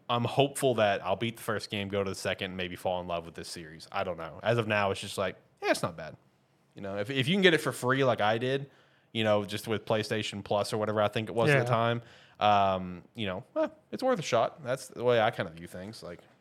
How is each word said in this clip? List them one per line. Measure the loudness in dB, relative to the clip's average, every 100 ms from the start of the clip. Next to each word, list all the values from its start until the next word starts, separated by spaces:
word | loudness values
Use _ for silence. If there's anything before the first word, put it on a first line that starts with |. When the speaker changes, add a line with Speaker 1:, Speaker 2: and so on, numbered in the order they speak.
| _
Speaker 1:
I'm | 0 0
hopeful | 2 0 2 0 4
that | 4 4
I'll | 0 -2
beat | -2 -4
the |
first | -4 -4 -4
game, | -6 -2
go | -2
to | -2
the | -2
second, | -4 -2 -4
and | -4
maybe | -6 -4
fall | -4 -2
in | -2
love | -4 -6
with | -12
this | -12
series. | -12 -14 -16 -8
I | -4
don't | -4 -4
know. | -8 -4
As | 0 0
of | 2
now, | 2 2
it's | 0
just | -4 -4
like, | -4 -4 _ _
"Yeah, | -2
it's | 0
not | -2 -6
bad." | -12 -14 _ _ _ _ _ -12
You |
know, | -8 -6
if, | -4
if | -2 2
you |
can | 4
get | 6 4
it |
for | 2
free | -2 0 2
like | 2 4
I | 2 2
did, | 0 -2 -4 -16 _ _ _
you | 0
know, | 4 4 2
just | -6 -2
with | -4 0
PlayStation | -2 0 -2 -4 -6
Plus | -2 0 0
or | -2
whatever | 0 2
I | 2
think | 2 -2
it |
was | 2 4
at | 4 4
the |
Speaker 2:
Yeah. | 2
Speaker 1:
time, | 2 0 -4 -20 -20 _
um, | 4 6 4 2 -2 -10 -14 -8
you | -6
know, | -6 -8 -4
eh, | -4 -6 _
it's | -4
worth | -2 -2
a |
shot. | 0 2 2 -2
That's | -6 -6 -6
the | -2
way | 2 4
I | 4
kinda | 2 -6
view | -8 -14
things. | -12 -12 -12
Like, | -14 -14 -18 _